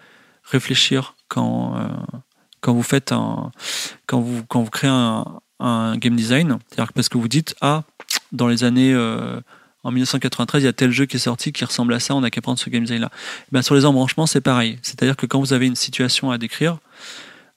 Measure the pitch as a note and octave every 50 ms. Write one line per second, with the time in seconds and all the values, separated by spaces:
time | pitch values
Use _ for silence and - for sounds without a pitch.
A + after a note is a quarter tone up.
0 | - - - _ _ _ _ _ _ - - C3 - - C3 - - - C3+ C3
1 | B2 - - _ _ _ - B2+ A#2 A#2 A#2 A#2 A#2+ A#2+ A#2+ - - - - -
2 | - - - B2+ - _ _ _ _ _ - _ - B2+ A#2+ A#2+ A#2+ - C#3 C#3
3 | - - B2+ A#2 A2 A2 A2+ A2+ - B2 - - - - - - - - - -
4 | _ - C3 B2 A#2 A#2+ B2 A#2 A2+ - - B2 A#2 G#2+ - - - C3+ C3 B2+
5 | A#2+ A2+ A2 A2 - - - - - _ _ _ B2+ B2 A#2 A2+ A2+ A2+ A2+ A#2
6 | A#2 A#2+ A#2+ A#2 A2 A2 B2+ D3 F3 D#3 A#2 A2 - _ - - A2+ - - C3
7 | A#2+ - - B2 A2+ A2+ A#2+ D#3 D#3 - - - D3+ C#3 D3 D#3+ D#3 - _ -
8 | - - - - - _ - A#2+ B2 A#2+ A#2+ A#2 B2+ A#2+ B2 B2+ C3 C3 C3 B2
9 | A#2 A2+ A2+ A#2 A#2 A#2+ A#2+ A#2+ A#2+ - - - _ _ _ _ - B2 B2 B2+
10 | B2+ - - - - B2+ - - A#2+ - - D3 C3+ B2+ A2+ - C3+ B2+ A#2 C3
11 | C#3 C3 - A#2+ - - A#2+ - - D3+ C#3+ - B2 - - - A#2+ A#2+ A#2 A#2+
12 | - - C#3+ C#3 B2+ A2+ - A#2+ - C3 B2+ - - - - A#2+ A#2 A#2 A#2+ A2+
13 | A#2 A#2+ - - - - - - - _ C3+ B2+ A#2+ - D3 C#3 C3+ D3+ C#3 B2+
14 | C3 C3 - D#3+ D#3+ D#3 - C#3+ - C#3+ B2+ B2 A#2 A2+ A2+ B2 - - - -
15 | B2 C3 C#3 - - A#2 - C3+ C#3 B2+ C3+ B2 C3 B2+ B2 - - - B2+ -
16 | B2+ B2 - - C#3 C3 B2 A#2 A#2 A2+ - - D3 E3 E3+ D#3 - _ _ -
17 | - - - - - - - - - _ _